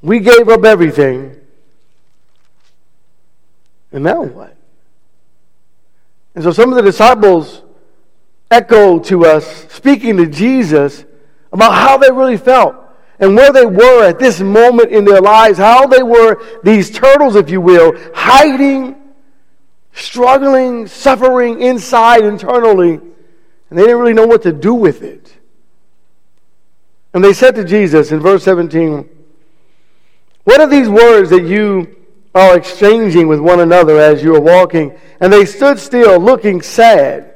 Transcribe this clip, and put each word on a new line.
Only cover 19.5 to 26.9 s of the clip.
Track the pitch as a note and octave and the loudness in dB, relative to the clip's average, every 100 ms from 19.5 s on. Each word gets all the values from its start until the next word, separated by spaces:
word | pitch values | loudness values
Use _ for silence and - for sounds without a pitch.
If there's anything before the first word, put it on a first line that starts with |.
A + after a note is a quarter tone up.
| - - - - | -20 -20 -20 -20
struggling, | - - A#3+ B3 C4+ C#4 C4 B3+ A#3+ G#3 | -20 -16 -4 0 0 0 -2 -2 -8 -14
suffering | - C#4 B3+ B3+ B3+ A#3+ A#3 | -6 -4 -2 -2 -2 -4 -4
inside | B3 B3 - B3 A3+ A#3 | -4 -4 -4 0 2 2
internally, | G#3 G#3 F#3+ B3 A#3 F#3+ F3 | 0 -6 -6 -2 0 0 -2
and | D#3 - - - - - - - E3 | -4 -14 -20 -20 -20 -20 -20 -14 -2
they | |
didn't | G#3+ A#3+ | 0 0
really | A#3+ | 0
know | A3 A3+ | 0 0
what | A#3 | 0
to | A3+ | -2
do | D3 E3 | -4 -4
with | A#3+ G3 B2+ | -2 -2 -4
it. | - - - - - - - - - - - - - - - - - - - | -14 -20 -20 -20 -20 -20 -20 -20 -20 -20 -20 -20 -20 -20 -20 -20 -20 -20 -20